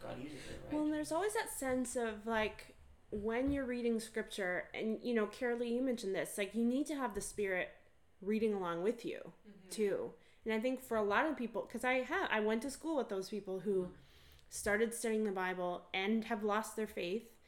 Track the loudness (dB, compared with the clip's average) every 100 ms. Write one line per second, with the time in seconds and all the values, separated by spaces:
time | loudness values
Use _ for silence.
0 | -10 -8 -8 -10 -10 -10 -4 0 0 0
1 | 0 0 0 0 -2 -2 0 0 0 0
2 | -2 -2 0 2 0 -2 -14 -20 -20 -20
3 | -8 -4 0 2 2 2 0 0 2 2
4 | 0 -4 -4 -2 0 -2 -2 -2 -2 0
5 | 2 2 2 0 0 0 2 2 2 0
6 | 0 0 0 -2 -2 2 4 4 2 0
7 | -2 -2 -4 -2 0 0 -2 -6 -20 -20
8 | -20 -6 0 2 4 2 0 2 0 0
9 | -2 -6 -8 -16 -20 -20 -8 0 2 2
10 | -2 -8 -20 -8 -2 0 2 0 0 0
11 | 4 4 4 2 -2 -2 -4 -2 2 2
12 | 2 0 2 2 4 2 0 -4 -2 0
13 | 0 -2 -4 -6 -4 -2 2 2 0 -6
14 | -20 -20 -20 -20 -14 -4 2 2 2 0
15 | 0 2 2 0 0 0 -2 -4 -4 -2
16 | 2 2 2 0 2 0 0 -4 -4 -2
17 | -2 -2 -4 -16